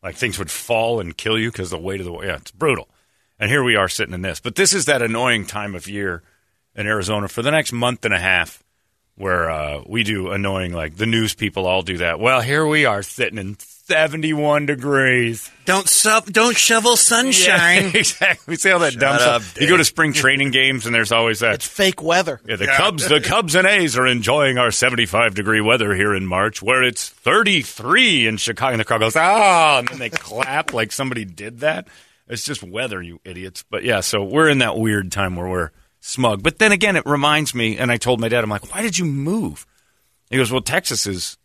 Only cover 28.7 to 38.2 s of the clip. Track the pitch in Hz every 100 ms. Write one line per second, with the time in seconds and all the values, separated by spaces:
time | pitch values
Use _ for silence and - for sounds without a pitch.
28.7 | 117 107 113 113 160 170 214 202 175 156
29.7 | 139 120 143 120 120 - 110 131 143 160
30.7 | 123 110 - 135 120 101 82 104 120 147
31.7 | 175 185 - _ _ - 117 - 135 92
32.7 | 104 127 98 85 85 95 90 92 - -
33.7 | 107 120 107 92 107 98 139 156 139 117
34.7 | 95 110 104 92 101 95 87 90 92 82
35.7 | - _ _ - - 123 101 131 - 220
36.7 | 202 208 175 - 143 147 151 147 123 113
37.7 | 107 123 117 - 120